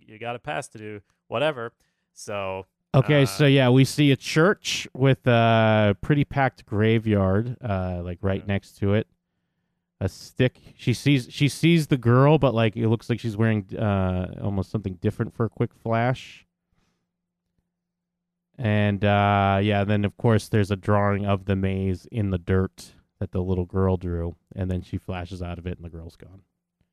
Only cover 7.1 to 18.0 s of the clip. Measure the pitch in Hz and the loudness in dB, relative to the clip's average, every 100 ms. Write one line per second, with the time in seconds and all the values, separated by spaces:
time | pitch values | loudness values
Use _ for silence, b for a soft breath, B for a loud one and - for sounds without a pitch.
7.1 | 101 95 95 120 120 123 98 92 90 87 | 2 2 0 -2 -6 -6 -4 -4 -6 -8
8.1 | 87 98 95 - 98 - - 98 104 - | -6 -4 -4 -4 -6 -6 -4 0 0 -2
9.1 | _ _ _ _ _ _ _ _ _ 98 | _ _ _ _ _ _ _ _ _ -6
10.1 | - - - 127 - - - - 113 139 | -6 -12 -2 -2 -2 -14 -8 -4 -2 2
11.1 | 143 120 - 143 - 165 170 147 139 117 | 0 -2 -2 -2 2 2 2 2 0 4
12.1 | 123 139 151 135 110 113 117 113 113 - | 4 6 4 2 2 0 0 0 0 -2
13.1 | 117 117 101 113 107 95 - 107 98 92 | -6 -4 -2 0 0 -4 -4 -2 0 0
14.1 | 90 90 90 104 98 92 110 101 90 107 | -2 -6 -6 -6 -4 -4 -6 -6 -4 -4
15.1 | - 113 - 113 - 120 - 113 113 120 | -4 -6 -4 -6 -4 -6 -6 -4 0 0
16.1 | 131 - - _ _ _ _ _ _ _ | -2 -8 -20 _ _ _ _ _ _ _
17.1 | _ _ _ _ _ _ _ _ _ | _ _ _ _ _ _ _ _ _